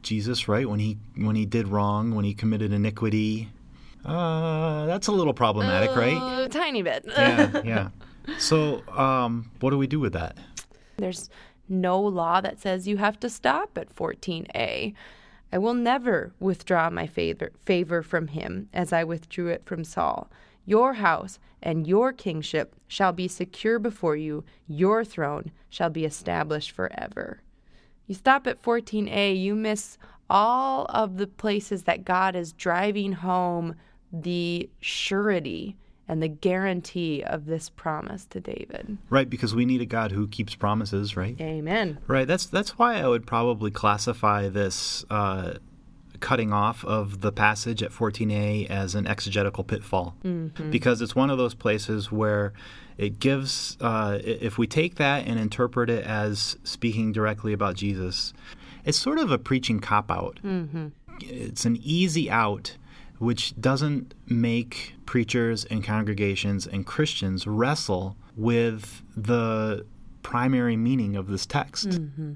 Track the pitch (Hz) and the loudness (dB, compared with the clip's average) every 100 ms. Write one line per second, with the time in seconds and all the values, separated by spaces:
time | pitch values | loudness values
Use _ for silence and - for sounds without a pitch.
0 | - 107 107 120 - 107 131 104 107 107 | -2 -2 0 -2 2 2 2 0 0 -2
1 | - - 107 107 104 117 101 104 101 104 | -10 -2 2 2 2 0 2 2 4 2
2 | 113 107 101 104 113 107 107 104 107 104 | 0 2 0 0 0 2 2 2 2 2
3 | 110 107 107 107 110 - - - - - | 2 2 2 0 -6 -14 -20 -20 -20 -12
4 | - 165 170 160 165 156 160 151 151 190 | -4 -2 0 0 0 0 0 0 0 0
5 | 214 202 160 120 113 104 101 101 107 123 | 2 4 4 4 2 4 4 4 4 4
6 | 120 156 254 254 262 294 339 247 170 120 | 4 2 0 -2 0 0 0 0 0 -2
7 | - - 277 311 285 - - 110 95 - | 0 6 6 8 4 4 0 0 -2 -8
8 | - - - 311 - 156 151 123 - 98 | -20 -14 -10 -4 4 4 4 -2 -4 0
9 | 135 131 120 117 113 - 127 139 135 151 | 2 4 2 0 -6 -2 2 4 2 2
10 | 117 85 80 - - - - - - - | 0 -2 -6 -8 -16 -18 -18 -20 -14 -4
11 | 185 175 - - - _ - 190 180 185 | -4 -4 -12 -20 -20 _ -4 0 2 4
12 | 208 180 165 180 190 - 196 185 185 202 | 2 2 2 2 0 -4 -2 -2 -2 2
13 | 208 214 247 - 247 294 415 - - - | 0 0 -8 0 2 2 -2 -6 -10 -4
14 | 170 - - 165 - - 113 - 214 208 | -4 -4 -6 -6 -6 -4 -2 -2 -6 -8
15 | - - - - - 180 214 240 233 269 | -20 -20 -20 -20 -4 0 2 2 2 2
16 | 247 170 175 _ 190 180 - 175 165 170 | 2 0 -2 _ -2 -2 2 2 2 0
17 | 165 - 170 165 165 - - 180 165 170 | -4 -2 -2 -2 -8 -6 2 2 2 -2
18 | 156 170 160 143 - 190 202 - 170 165 | 0 -2 -2 -6 -6 -8 -6 -4 0 0
19 | 165 165 - - 175 170 - 165 160 - | 0 -4 -8 -6 -4 -4 -6 -8 -6 -2
20 | 165 - - - - _ - 214 254 233 | 0 -2 -8 -20 -20 _ 2 4 4 4
21 | 190 160 190 - - _ - 160 156 196 | 2 2 -2 -16 -20 _ -4 -2 2 4
22 | 254 254 202 160 147 156 - - _ - | 4 0 -6 -6 -2 -4 -4 -10 _ 2
23 | 190 175 180 - 180 - 220 226 226 214 | 2 2 -6 -4 -10 -2 0 0 0 -2
24 | 170 151 156 151 - - - 151 185 220 | 0 0 -4 -8 -10 -20 -12 2 4 4
25 | 226 - 143 147 160 - - - 170 160 | 0 -4 -4 -4 -8 -16 -20 -4 -2 0
26 | 156 147 - 170 151 151 - - 92 - | -4 -4 -4 -2 -2 -4 -6 -6 -6 -6
27 | - - - - - _ _ - _ _ | -10 -8 -10 -10 -20 _ _ -20 _ _
28 | - 190 269 269 254 - - 233 226 214 | -12 0 4 4 2 -4 0 0 0 -4
29 | 208 202 202 190 190 214 220 208 - - | 0 2 2 2 0 0 0 -2 -6 -16
30 | - - _ 190 220 254 269 269 - - | -20 -20 _ 4 6 4 2 0 0 0
31 | 214 185 202 - 214 202 208 196 185 - | 0 0 -4 -2 0 0 0 -2 0 0
32 | 185 185 190 180 170 - 185 175 202 208 | 0 2 2 0 -6 -4 0 2 2 0
33 | 196 190 180 180 180 175 170 165 - - | -2 -2 0 2 2 0 -4 -8 -20 -20
34 | _ 165 175 175 170 175 - - - - | _ -8 -4 -2 -2 -2 -6 -8 -8 -6
35 | - 196 208 185 143 82 202 - - _ | -2 0 2 2 0 -8 -8 -12 -20 _
36 | - 160 160 147 190 185 190 180 - 180 | -4 -2 -2 0 0 2 0 -2 -4 -4
37 | 165 147 - 160 151 160 - - 165 156 | -2 -2 -4 -6 -4 -6 -6 -8 -6 -6
38 | - 185 - 185 - - - - - 208 | -8 -12 -12 -12 -10 -10 -10 -12 -10 -12
39 | - 131 131 117 113 113 123 127 113 113 | 2 2 2 0 0 2 2 2 0 0
40 | 110 98 107 - 104 - 104 107 104 101 | 0 0 -2 -4 -6 -2 0 2 0 -2
41 | 101 101 98 131 160 156 151 214 190 143 | -2 -2 -4 -4 -6 -4 -2 0 0 -4
42 | - 131 131 180 - 180 208 - 240 220 | 0 2 2 0 0 -2 -2 2 2 4
43 | 135 117 117 117 120 110 107 104 107 104 | 2 2 2 2 2 2 -2 2 2 2
44 | 120 110 107 104 98 98 98 - - - | 0 2 2 2 0 0 0 -2 -4 -6
45 | - 107 101 95 87 - - - - - | -4 0 0 0 -4 -8 -16 -20 -20 -20
46 | - - - 123 107 104 107 113 - 107 | -20 -10 0 0 2 2 2 0 -2 0
47 | 101 98 104 107 107 104 117 110 107 - | -2 -2 -2 4 2 4 -4 -4 -4 -2
48 | 110 104 107 104 104 107 95 98 95 101 | -2 0 0 2 0 0 -2 -2 0 -2
49 | 98 104 101 101 98 98 - 104 - 95 | 0 -2 0 0 0 -2 -4 -4 0 0
50 | 87 - 185 175 160 156 156 156 104 117 | -2 -6 -4 -4 -6 -6 -2 2 4 2
51 | 117 131 135 131 120 110 117 104 - 107 | 0 2 4 4 0 0 0 0 0 -4
52 | 104 107 107 104 101 104 - - - - | -2 0 2 2 0 -4 -18 -20 -18 -4
53 | 104 104 135 135 135 - - - 117 110 | -4 0 0 2 -2 -4 -6 -4 -2 0
54 | 107 101 101 113 110 110 113 156 170 - | 0 -2 -2 -2 -2 0 2 2 0 2
55 | 143 143 - 113 107 - 123 123 117 117 | 2 2 0 -2 -2 0 0 2 0 0
56 | - 107 104 104 - - - - 117 107 | -2 -2 -2 -2 -4 -6 -10 -2 -2 0
57 | 110 107 107 104 107 104 101 95 101 95 | 0 2 0 0 -2 0 0 0 -2 -2
58 | 90 - - - - - - - - 147 | -2 -4 -6 -8 -20 -18 -18 -8 -2 0
59 | 262 311 247 127 - 131 127 107 - 104 | 2 0 2 0 2 0 2 -2 2 2
60 | 104 87 87 - 202 185 156 160 151 - | 2 -4 -4 -6 -4 -4 -4 -8 -10 -14
61 | - - - - 117 110 117 117 127 165 | -20 -16 -14 -10 -8 -2 0 0 0 2
62 | 185 160 131 113 107 104 - - - - | 2 2 2 2 2 0 -8 -14 -20 -20
63 | - - 117 117 - - 123 135 147 139 | -20 -2 0 0 -4 0 0 2 0 -2
64 | - - - 117 117 117 120 - - - | -4 -18 -2 2 2 0 -2 -10 -12 -14
65 | - 127 113 123 117 113 - 110 101 107 | -2 0 2 2 2 0 -4 -4 -2 -2
66 | 107 104 101 98 101 98 - 98 92 - | 0 0 0 0 -2 -2 -2 -6 -4 -2
67 | 151 - 98 92 107 107 123 151 - 92 | 0 0 -2 -2 -2 0 2 0 0 -2
68 | 95 101 - 113 113 117 117 110 - - | -2 -10 -16 -2 2 4 2 -2 -10 -16
69 | - - 101 120 113 110 110 101 - - | -12 -6 0 2 2 0 0 -2 -6 -18
70 | - - - 120 131 127 120 113 117 131 | -18 -16 -4 0 2 4 2 2 2 2
71 | 104 101 95 98 - 143 143 - 208 180 | 2 -2 -2 -4 -2 -2 -2 -4 -2 -2
72 | 151 139 151 | -4 -8 -10